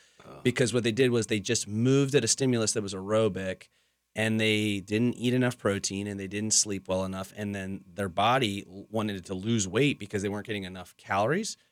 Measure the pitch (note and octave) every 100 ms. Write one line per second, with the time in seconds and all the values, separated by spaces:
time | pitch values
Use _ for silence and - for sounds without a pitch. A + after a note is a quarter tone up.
0 | _ _ - - B2+ A#2+ A#2+ A#2+ A2+ A2
1 | C3 A#2+ G#2+ A2 F#2 A2+ G2+ G#2+ B2 C#3
2 | C#3 C3+ A2+ - C3 A#2+ G#2+ A#2 G2 F#2+
3 | F#2+ G#2+ A2 F#2 F#2+ F#2 - _ _ _
4 | _ - A2 A2 A2 G#2+ G#2+ G2+ F2+ G#2+
5 | B2 - A#2+ B2+ B2 - G#2+ G2 - G2
6 | G2+ G2 F#2+ G2+ G#2+ - G#2+ G2 F#2+ F#2
7 | F#2+ F#2+ F#2+ - G#2 G2+ F#2+ G2 - F2
8 | G2 E2+ G#2 C3 A2+ G2 - F#2+ - A2
9 | G#2+ G2 F#2 F#2+ G#2 A#2 F#2 G#2 C#3+ -
10 | G2+ G#2 G2+ G#2 G2+ G#2 F#2 F#2 F2 _
11 | - G2 A2 F3+ A3 - _